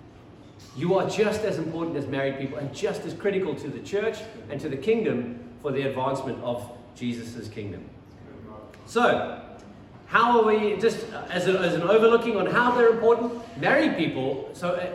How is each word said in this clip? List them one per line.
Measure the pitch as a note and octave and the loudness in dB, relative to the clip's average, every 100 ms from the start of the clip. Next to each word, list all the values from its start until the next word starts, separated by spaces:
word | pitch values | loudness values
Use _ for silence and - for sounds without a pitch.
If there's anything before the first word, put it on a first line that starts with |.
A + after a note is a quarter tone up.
| - - - - - - - B2+ | -20 -20 -20 -20 -20 -20 -18 -6
you | E3+ F#3+ | 2 2
are | - | 2
just | F#3 G#3 G#3 | 2 0 2
as | G#3+ D#3+ | -2 -2
important | D#3+ E3 E3 C#3+ | -4 -4 -4 -4
as | C#3 | -4
married | C3+ C#3 C3 | -2 -2 -2
people | C3+ D3 | -6 -6
and | C#3 | -8
just | - G#3 - | -4 -4 -4
as | E3 | -8
critical | - G3+ F#3+ F3 C#3+ | -4 -2 0 -2 -4
to | C#3+ | -8
the | A2+ | -10
church | G#2 G3 A3 G#3 - - - | -4 -2 -2 -4 -10 -16 -12
and | C#3+ | -8
to | D3+ | -6
the | C3+ | -4
kingdom | G#3+ A3+ D#3+ A#2+ - - - - | 0 2 2 -2 -4 -10 -14 -8
for | D3 | -4
the | C3+ | -2
advancement | C3+ A#2 C3 C3+ C3 A2+ | -2 -2 -2 -2 -4 -6
of | A#2+ A#2+ G#2 - - - | -4 -6 -8 -16 -20 -8
Jesus' | B2 A#2 A2+ A#2+ G2+ | -6 -6 -8 -12 -12
kingdom. | A2+ G2+ - - - - - - - - G#2+ - - - | -10 -10 -10 -14 -20 -20 -20 -20 -18 -18 -18 -18 -20 -4
So, | A3+ - A2+ - - - - - - - - - | 2 4 2 -2 -8 -14 -18 -20 -20 -20 -20 0
how | G#3 A#3+ A#3+ | 4 6 6
are | G#3+ | 6
we, | G#3+ G#3 F#3 | 4 2 2
just | A3 - - D3 - | 2 0 -8 -10 -6
as, | F3+ F3+ | -2 2
a, | F#3 | 2
as | F3 | 2
an | E3 | 2
overlooking | F3 G#3+ A3+ A#3 A#3 G#3 | 4 6 8 6 2 0
on | F3 | 2
how | G#3+ B3 B3 | 2 4 6
they're | A3+ | 6
important, | A3 A3 A#3 A#3+ - - - | 6 4 4 2 -6 -12 -2
married | F3+ C#4 D4+ - | 2 4 2 2
people, | D#3+ C3 C3 - - | -2 -2 -4 -4 -8
so | - F3 F3 F3+ | -6 -4 -2 -4